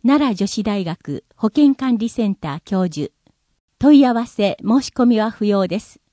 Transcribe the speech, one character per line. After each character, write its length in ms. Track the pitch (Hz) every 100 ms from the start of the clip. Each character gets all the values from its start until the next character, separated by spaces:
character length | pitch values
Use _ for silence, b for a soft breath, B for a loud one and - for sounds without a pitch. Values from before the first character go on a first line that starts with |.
奈 280 | 233 285 277
良 40 | 196
女 120 | 196
子 160 | -
大 200 | 208 202
学 400 | 170 165 - 143 _ _
保 120 | 214
健 240 | 302 294
管 240 | 269 262 233
理 120 | 226
セ 180 | - 214
ン 80 | 190
タ 200 | 156 143
ー 60 | -
教 180 | 190
授。 300 | 185 151 147 _ _ _ _ _ _ _
問 180 | 269 294
い 80 | 262
合 80 |
わ 120 | 233 240
せ、 320 | - 202 -
申 220 | 196 247
し 100 | -
込 120 | - 240
み 140 | 220
は 100 | 214
不 140 | - 208
要 220 | 202 185
で 120 | 185
す。 220 | - - _